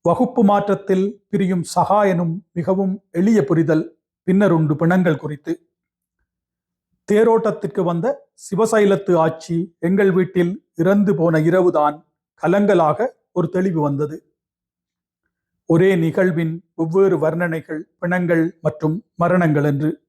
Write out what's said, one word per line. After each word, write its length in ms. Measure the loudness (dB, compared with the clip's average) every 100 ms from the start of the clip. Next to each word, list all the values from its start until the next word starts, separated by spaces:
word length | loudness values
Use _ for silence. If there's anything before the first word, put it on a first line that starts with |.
வகுப்பு 420 | 0 0 0 2
மாற்றத்தில் 800 | 2 2 0 -4 -2 -2 -2 -6 _
பிரியும் 340 | -4 -2 -2 -4 -2
சகாயனும் 580 | 0 2 2 0 -2 -6 _
மிகவும் 520 | -6 -2 -2 -2 -4 _
எளிய 320 | -2 2 2
புரிதல் 540 | 2 0 2 0 -2 _ _ _ -2
பின்னருண்டு 460 | 2 2 2 0
பிணங்கள் 440 | 0 2 2 2 -2
குறித்து. 360 | -6 -10 -8 -10 _ _ _ _ _ _ _ _ _ _ _ _ _ _ 0
தேரோட்டத்திற்கு 720 | 2 4 2 0 -4 -6 -4
வந்த 480 | -2 -2 -4 -6 _
சிவசைலத்து 800 | _ -8 -2 0 2 2 2 0 2
ஆட்சி 600 | 2 -2 -6 -6 -6 _
எங்கள் 320 | -2 2 2
வீட்டில் 560 | 2 0 0 -2 -4 _ -2
இறந்து 400 | 2 2 2 2
போன 240 | 2 2
இரவுதான் 680 | 2 2 2 2 0 -2 _ _ _ _
கலங்கலாக 720 | 0 2 2 2 2 0 -4 _ _
ஒரு 180 | -6 -4
தெளிவு 320 | -2 -2 -2
வந்தது. 360 | -2 -2 -6 -8 _ _ _ _ _ _ _ _ _ _ _ _ _ _ -2
ஒரே 300 | 2 2 2
நிகழ்வின் 680 | 0 0 0 0 -4 -6 _ -8
வெவ்வேறு 420 | -2 2 2 2
வர்ணனைகள், 640 | -2 -2 -4 -6 -10 -12 -12 _
பிணங்கள் 580 | -4 -2 0 0 0 -4
மற்றும் 440 | -6 -4 -4 -4 _ -4
மரணங்கள் 480 | 0 2 2 2
என்று. 380 | 0 -2 -4 -6